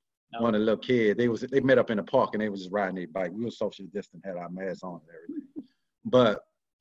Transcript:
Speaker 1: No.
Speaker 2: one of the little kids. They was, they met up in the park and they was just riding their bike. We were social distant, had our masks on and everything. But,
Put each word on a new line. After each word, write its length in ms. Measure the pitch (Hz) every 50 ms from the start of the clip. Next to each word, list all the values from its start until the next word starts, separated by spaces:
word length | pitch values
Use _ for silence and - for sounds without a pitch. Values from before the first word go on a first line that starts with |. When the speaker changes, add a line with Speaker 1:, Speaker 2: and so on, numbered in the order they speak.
| _ _ _ _ _ _
Speaker 1:
No. 80 | - 117
Speaker 2:
one 140 | 117 117 107
of 60 | 104
the 40 | 107
little 140 | 113 104 104
kids. 340 | - - 127 120 113 104 98
They 120 | 113 120 120
was, 140 | 113 98
they 180 | 117 - 135 139
met 180 | 123 135 131 117
up 120 | - -
in 60 | 113 101
the 40 |
park 280 | - - - 131 107 - -
and 80 | 104
they 60 | 107 104
was 120 | 101 98
just 100 | 92 90
riding 240 | 95 104 98 92 92
their 100 | 92 87 78
bike. 240 | 80 95 92 85
We 120 | 87 107 117
were 60 | 110
social 360 | - - 110 98 - - 98 85
distant, 320 | 95 101 - - - 85 90
had 120 | 98 90
our 120 | 87 87 85
masks 320 | 90 92 95 95 85 -
on 180 | 92 92 87 78
and 20 | 76 82 82
everything. 480 | - - - 330 302 - - - 302 - _ _ _ _ _ _ _ -
But, 360 | 113 117 127 123 107 101 - - _ _ _ _ _ _ _